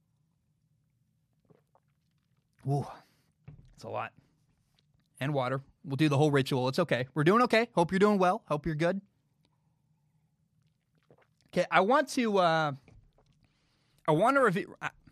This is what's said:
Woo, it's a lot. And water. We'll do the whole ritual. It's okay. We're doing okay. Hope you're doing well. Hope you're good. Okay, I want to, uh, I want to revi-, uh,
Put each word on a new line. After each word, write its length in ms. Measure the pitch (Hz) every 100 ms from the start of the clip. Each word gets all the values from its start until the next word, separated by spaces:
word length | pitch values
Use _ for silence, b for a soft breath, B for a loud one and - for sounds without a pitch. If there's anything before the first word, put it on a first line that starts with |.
| _ _ _ _ _ _ _ _ _ _ _ _ _ _ _ _ _ _ _ _ _ _ _ _ _ _
Woo, 240 | 135 143 - B B B B _ - - - -
it's 80 |
a 60 | 110
lot. 240 | 110 127 _ _ _ _ _ _ _ _ _ _ -
And 140 | 135
water. 280 | 143 127 135 - _ -
We'll 120 | 135
do 100 | 156
the 100 | 139
whole 140 | 156
ritual. 380 | 139 131 131 127
It's 100 | 135
okay. 280 | 170 123 131
We're 120 | 151 151
doing 160 | 220
okay. 240 | 247 226 233
Hope 180 | - 170
you're 80 | 185
doing 180 | 208 202
well. 240 | 180 208 -
Hope 180 | 147 170
you're 80 |
good. 280 | 151 170 196 - _ _ _ _ _ _ _ _ _ _ _ _ _ _ _ _ _ _ _ _ _ _ _ _
Okay, 120 | - -
I 120 | 175
want 260 | 190 285 277
to, 280 | - 233 196
uh, 340 | 175 160 151 139 _ - _ _ _ _ _ _ _ _ _ _ -
I 40 |
want 260 | 151 226 277
to 40 |
revi-, 320 | 233 185 - -
uh, 80 | 147 - -